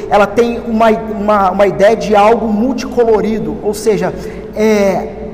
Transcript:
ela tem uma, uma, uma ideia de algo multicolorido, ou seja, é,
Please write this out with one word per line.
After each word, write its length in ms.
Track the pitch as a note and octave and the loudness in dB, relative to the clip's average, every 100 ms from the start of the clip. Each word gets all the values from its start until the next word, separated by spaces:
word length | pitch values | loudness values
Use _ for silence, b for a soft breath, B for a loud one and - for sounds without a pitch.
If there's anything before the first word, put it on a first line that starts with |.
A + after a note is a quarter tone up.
| B | B
ela 180 | G#3 G3 | 0 2
tem 320 | - A#3+ A#3 | 2 0 -2
uma, 300 | A#3 A3 A3+ | -4 2 2
uma, 600 | G#3+ G#3+ G3+ G#3 G#3 F#3+ | 2 -2 -4 0 2 2
uma 160 | G3 G3+ | 2 0
ideia 280 | D#3+ G3+ A3+ | 4 2 2
de 180 | F#3 | 0
algo 340 | G#3 G#3 A3+ A3+ | 4 4 4 0
multicolorido, 1080 | G#3 B3+ B3+ - - A3+ G#3 G#3+ G#3+ D3+ - | 0 0 -2 -4 0 2 2 0 -2 -4 -6
ou 100 | G#3 | -4
seja, 400 | G#3 A3+ F#3+ F3+ - B B B | -2 0 0 -2 -6 B B B
é, 680 | - A3 G#3 G3 - - - - | -2 0 2 2 0 -4 -10 -12